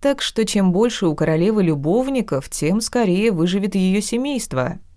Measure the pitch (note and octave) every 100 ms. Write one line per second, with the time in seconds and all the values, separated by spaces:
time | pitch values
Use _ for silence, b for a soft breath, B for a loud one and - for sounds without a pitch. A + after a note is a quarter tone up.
0 | C#4 C#4 - - A3 G#3 F#3+ F3+ A#3+ A3+
1 | F3 D3 D#3+ D#3+ F#3 G#3+ F3 D3 D3 G#3+
2 | C4 C4+ - C#3 - - D3 G3+ A3+ B3
3 | G#3+ F3+ A3+ F3 F3 G3 G3 G3 F#3 G3
4 | G3+ A#3 C#4 C4+ - C3 B2+ - -